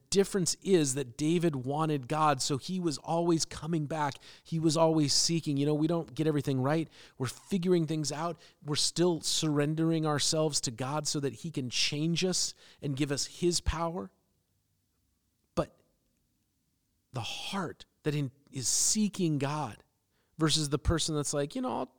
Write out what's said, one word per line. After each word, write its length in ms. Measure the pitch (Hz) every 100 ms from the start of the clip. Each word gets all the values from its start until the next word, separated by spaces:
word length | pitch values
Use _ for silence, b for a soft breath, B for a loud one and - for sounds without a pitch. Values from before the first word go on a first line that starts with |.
| -
difference 460 | 196 196 202 170 -
is 320 | 170 185 147
that 240 | 131 123 -
David 380 | 151 175 165 139
wanted 500 | 127 143 160 147 123
God, 340 | 156 156 139
so 180 | - 139
he 200 | - 185
was 200 | 170 135
always 460 | - 165 170 165
coming 420 | - - 156 165 143
back. 280 | 160 147 - B B
He 160 | - 165
was 160 | 160 151
always 360 | 165 160 147
seeking. 440 | - - 170 156 139
You 100 | 143
know, 80 |
we 140 | 151 156
don't 260 | 170 -
get 140 | 127 156
everything 320 | 147 135 131
right. 280 | 131 160 151 B B B
We're 80 | 127
figuring 640 | - - 196 175 180 156
things 240 | 156 147
out. 260 | 147 170 160 B B
We're 120 | 147 147
still 460 | - - 180 160
surrendering 840 | - - 160 143 147 156 165 165 156
ourselves 540 | 147 - 160 156 143
to 100 | -
God 380 | 113 131 147 147
so 100 | 156
that 160 | 139
he 160 | 113 170
can 180 | 151 127
change 560 | - - 147 160 165
us 300 | 185 175 - B B B
and 140 | 143
give 160 | 131 143
us 160 | 139 -
his 340 | - 175 170
power. 520 | - 156 170 175 196 - _ _ _ _ _ _ _ _ _ _ _ _ _ -
But 180 | 156 _ _ _ _ _ _ _ _ _ _ _ _ _ _
the 100 | 127
heart 640 | 104 - - 196 175 - - _
that 100 | 156
in, 160 | 147 139 - _
is 160 | 139 117
seeking 720 | - - 214 208 - 170 147
God 400 | 135 151 135 - _ _ _ _ _ -
versus 320 | 156 151 147
the 80 | 139
person 360 | - 170 -
that's 200 | 151 143
like, 200 | 147 143
"You 60 | 262
know, 100 | 254
I'll 220 | 233 254